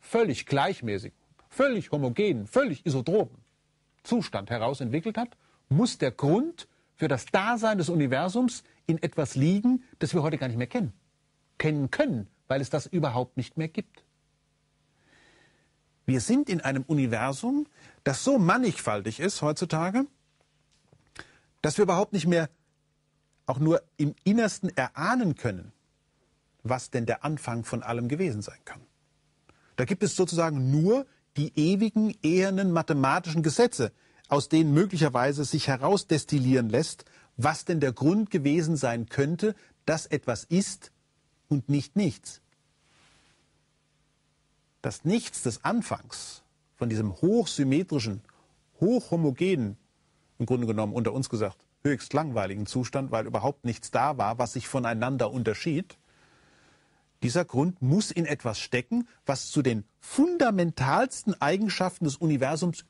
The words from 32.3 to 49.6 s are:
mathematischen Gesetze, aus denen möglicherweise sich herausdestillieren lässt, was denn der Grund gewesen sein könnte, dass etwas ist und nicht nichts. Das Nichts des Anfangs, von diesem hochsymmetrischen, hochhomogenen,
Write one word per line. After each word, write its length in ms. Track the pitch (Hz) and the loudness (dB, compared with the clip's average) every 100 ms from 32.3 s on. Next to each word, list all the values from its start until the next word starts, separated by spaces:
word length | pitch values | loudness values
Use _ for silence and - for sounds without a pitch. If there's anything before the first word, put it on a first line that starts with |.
| 180 190 190 196 | 2 2 2 2
mathematischen 720 | 165 156 147 135 160 175 160 | 2 2 2 2 2 0 -2
Gesetze, 480 | 156 139 240 - 113 - _ _ - | 0 4 2 2 -4 -4 _ _ -2
aus 200 | 113 - | 0 4
denen 240 | 160 160 | 4 6
möglicherweise 720 | 143 196 175 151 127 127 143 143 | 4 4 2 2 4 2 0 -2
sich 220 | 160 - | -2 0
herausdestillieren 1040 | 127 139 196 - 156 - 147 127 131 113 | 0 2 0 2 -2 0 0 4 4 2
lässt, 360 | 117 156 - - - _ - | 0 -2 -6 -18 -20 _ -2
was 280 | 131 156 - | 0 0 -2
denn 140 | 170 | 0
der 140 | 139 | 0
Grund 380 | 117 139 202 214 | 2 2 2 2
gewesen 460 | 185 139 156 156 160 | 0 2 2 2 0
sein 320 | 131 117 113 | 0 -2 -4
könnte, 460 | - 139 170 214 208 _ _ - | 0 0 0 -2 -4 _ _ -4
dass 200 | 160 - | -2 -2
etwas 360 | 147 - 113 | -4 -2 -6
ist 480 | - 175 202 - - _ _ _ _ _ - | -2 0 0 -6 -16 _ _ _ _ _ -4
und 220 | 143 - | -2 0
nicht 260 | 143 131 202 | -2 0 0
nichts. 460 | 190 - - - _ _ _ _ _ _ _ _ _ _ _ _ _ _ _ _ _ _ _ _ _ _ _ _ | 0 -2 -10 -20 _ _ _ _ _ _ _ _ _ _ _ _ _ _ _ _ _ _ _ _ _ _ _ _
Das 240 | 131 - 151 | -6 -4 0
Nichts 380 | 214 - - | 0 -2 -6
des 200 | 131 107 | -6 -4
Anfangs, 800 | 151 233 - - - - - - _ _ _ _ | -2 -2 -2 -6 -8 -16 -16 -18 _ _ _ _
von 140 | 120 | -4
diesem 240 | 110 110 90 | -2 -2 0
hochsymmetrischen, 1000 | 170 226 190 - 135 143 190 147 110 101 - _ _ _ _ _ | 2 2 0 -2 0 0 0 -2 -4 -6 -12 _ _ _ _ _
hochhomogenen, 960 | 180 247 - 170 156 123 180 180 | 2 2 0 0 0 0 0 0